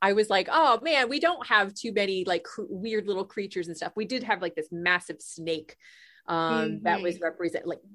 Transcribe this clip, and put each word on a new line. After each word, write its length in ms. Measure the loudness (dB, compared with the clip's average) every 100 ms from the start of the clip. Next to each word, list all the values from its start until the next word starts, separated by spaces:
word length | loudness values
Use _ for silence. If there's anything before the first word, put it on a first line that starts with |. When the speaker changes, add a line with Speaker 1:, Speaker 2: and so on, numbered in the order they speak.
Speaker 1:
I 140 | 4
was 160 | 4 4
like, 180 | 2 4
"Oh 300 | 4 6 4
man, 280 | 2 2 2
we 100 | 2
don't 260 | 2 0 2
have 280 | 4 4
too 180 | -2 -4
many, 320 | 0 0 0
like, 200 | 0 -2
cr-, 180 | -4 -10 -10
weird 400 | -8 -4 -2 -2
little 200 | -4 -4
creatures 420 | -8 -6 -6 -8
and 80 | -8
stuff." 160 | -8 -6
We 100 | -4
did 160 | -4
have, 180 | 0 -2
like, 140 | -2
this 140 | -4 -6
massive 480 | -2 2 2 0 -12
snake, 560 | -14 -8 -6 -6 -8 -20 -20 -20 -20 _ -4
um, 540 | 0 2 2 0 -2
that 180 | 0 0
was 140 | 0 -2
Speaker 2:
Mm-hmm. 80 |
Speaker 1:
represent-, 420 | -4 -4 -4 -4 -6
like, 140 | -8 -12